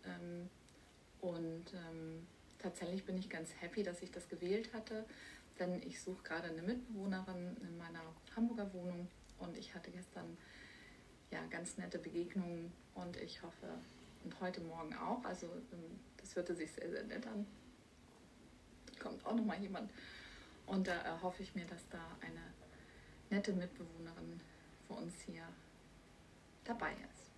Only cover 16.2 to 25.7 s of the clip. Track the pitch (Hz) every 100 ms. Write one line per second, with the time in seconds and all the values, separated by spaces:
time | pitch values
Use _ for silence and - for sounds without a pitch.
16.2 | - - 175 170 156 - 170 - - -
17.2 | 233 214 208 - - - - - - -
18.2 | - - - - - - - - - -
19.2 | - 233 220 170 196 185 208 - - -
20.2 | - - - - - 196 185 175 - 165
21.2 | 180 - 190 196 170 175 - 175 160 -
22.2 | 165 165 165 - - - - - - -
23.2 | - 202 202 185 180 - 170 165 165 165
24.2 | 165 170 - - - - - 165 170 180
25.2 | - 165 165 170 -